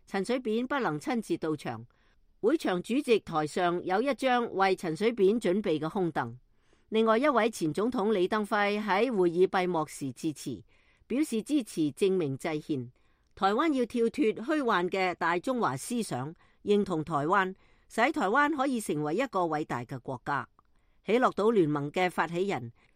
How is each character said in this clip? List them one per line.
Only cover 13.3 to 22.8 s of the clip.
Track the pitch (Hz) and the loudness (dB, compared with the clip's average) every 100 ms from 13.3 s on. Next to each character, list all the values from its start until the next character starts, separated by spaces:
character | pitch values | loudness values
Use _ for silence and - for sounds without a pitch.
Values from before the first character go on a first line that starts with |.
台 | - 196 | -2 0
灣 | 220 330 | 2 2
要 | 269 240 | 2 0
跳 | 240 226 | 0 0
脫 | - 147 139 | 2 0 0
虛 | 226 311 | -2 0
幻 | 247 190 180 | 2 2 0
嘅 | 190 185 165 | 0 -2 0
大 | 170 175 | 0 0
中 | 254 254 | 0 0
華 | 175 135 | 0 -2
思 | - 240 | -4 -4
想， | 208 127 135 165 _ _ | -2 -4 -6 -10 _ _
認 | - 208 | 2 2
同 | 190 165 | 2 -2
台 | 151 156 147 | -2 -2 2
灣， | 202 185 190 _ _ _ | 2 2 -4 _ _ _
使 | - 247 | 0 0
台 | 311 285 | 2 2
灣 | 254 294 302 | 2 2 2
可 | 277 | 0
以 | 247 | -2
成 | 208 151 | -2 -2
為 | 147 175 | -2 -2
一 | 269 | -2
個 | 190 | -2
偉 | 170 151 156 | 0 -2 -4
大 | 127 120 | -6 -8
嘅 | 135 | -10
國 | - - - | -10 -10 -4
家。 | 143 113 _ _ _ _ _ - | -6 -6 _ _ _ _ _ -2
喜 | |
樂 | 226 240 | 2 2
島 | 180 208 | 2 2
聯 | 233 156 | 4 2
盟 | 147 143 | 0 -4
嘅 | 185 180 | -2 0
發 | - 165 | 0 -4
起 | 170 196 | -2 -2
人， | 151 117 - | -4 -8 -14